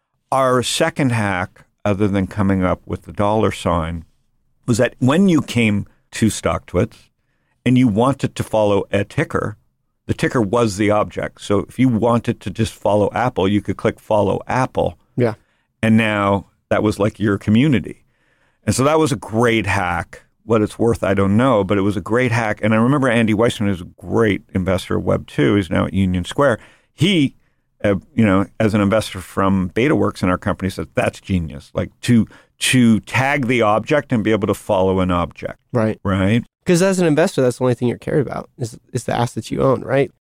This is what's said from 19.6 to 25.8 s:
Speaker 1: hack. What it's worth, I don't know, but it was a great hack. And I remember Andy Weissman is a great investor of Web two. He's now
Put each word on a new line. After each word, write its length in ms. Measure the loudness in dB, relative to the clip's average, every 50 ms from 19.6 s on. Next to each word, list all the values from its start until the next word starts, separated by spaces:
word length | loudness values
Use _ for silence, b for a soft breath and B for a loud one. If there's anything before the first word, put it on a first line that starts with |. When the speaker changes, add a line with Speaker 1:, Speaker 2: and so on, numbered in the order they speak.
| 0
Speaker 1:
hack. 560 | 0 -2 -2 -2 -2 -2 -4 -6 -8 -12 -20 -20 _ _ _ _
What 180 | -2 0 0 0
it's 160 | 0 -2 0
worth, 240 | 0 0 0 0 0
I 100 | -2 0
don't 220 | 2 2 2 2
know, 260 | 2 2 2 2 2 2
but 140 | 0 0 0
it 40 | 0
was 140 | 0 -2
a 40 | -4
great 320 | -4 -2 0 0 0 0 0
hack. 280 | 0 -2 -2 -4 -2 0
And 100 | 0 2
I 20 |
remember 320 | 2 2 2 2 2 2 2
Andy 260 | 2 2 2 2 2
Weissman 340 | 2 2 0 0 0 -2 -2
is 120 | -2 -4
a 40 | -6
great 580 | -14 -18 _ -10 -4 0 0 2 2 0 -2 -4 _ -4
investor 420 | -4 -2 0 -2 -2 -2 -4 -4
of 80 | -4 -2
Web 220 | -2 -2 -2 -4 -6
two. 260 | -4 0 2 2 2
He's 160 | 2 0 0
now 160 | -2 -2